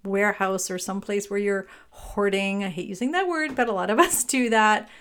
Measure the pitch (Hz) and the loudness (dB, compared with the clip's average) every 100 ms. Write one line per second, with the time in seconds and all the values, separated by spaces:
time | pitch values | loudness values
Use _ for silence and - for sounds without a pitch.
0 | 196 196 208 196 190 190 - 180 - 196 | -2 0 2 2 -2 -2 -4 -6 -6 -8
1 | - 202 202 202 202 196 190 - - - | -4 -4 -2 -2 0 -2 -4 -18 -20 -18
2 | - - 202 196 196 196 196 170 180 185 | -10 -2 0 2 0 -2 -4 -6 -8 -4
3 | 254 349 381 330 311 254 247 196 185 220 | -2 0 0 0 -2 0 0 0 0 4
4 | 339 - - 269 240 220 214 214 220 - | 4 4 -2 0 2 4 6 4 0 -20